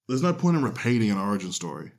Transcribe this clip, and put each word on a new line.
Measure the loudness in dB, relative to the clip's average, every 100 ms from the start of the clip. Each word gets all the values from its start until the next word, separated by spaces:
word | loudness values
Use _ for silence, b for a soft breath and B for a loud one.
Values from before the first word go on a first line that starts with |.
| -4
there's | 0
no | 0
point | 2 2 2
in |
repeating | 0 0 0 2 2
an | 0
origin | 0 -2 -4
story. | -8 -8 -10 -14